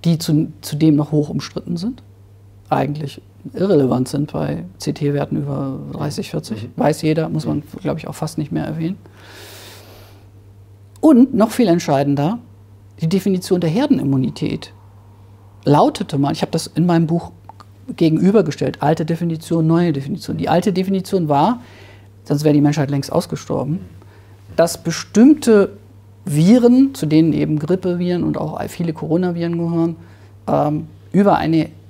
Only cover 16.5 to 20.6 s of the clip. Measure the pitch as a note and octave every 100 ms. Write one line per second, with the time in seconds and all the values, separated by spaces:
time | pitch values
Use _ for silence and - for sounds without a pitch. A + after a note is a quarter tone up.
16.5 | E3 - - F3 E3+ D#3+ E3 - - -
17.5 | - - - - - E3 D#3 F3+ G#3+ D#3
18.5 | - C#3+ D3 D3 D#3+ D#3+ E3 E3+ D#3+ -
19.5 | E3 D#3+ E3 F3 C#3+ C3+ E3+ - D#3+ E3+
20.5 | E3+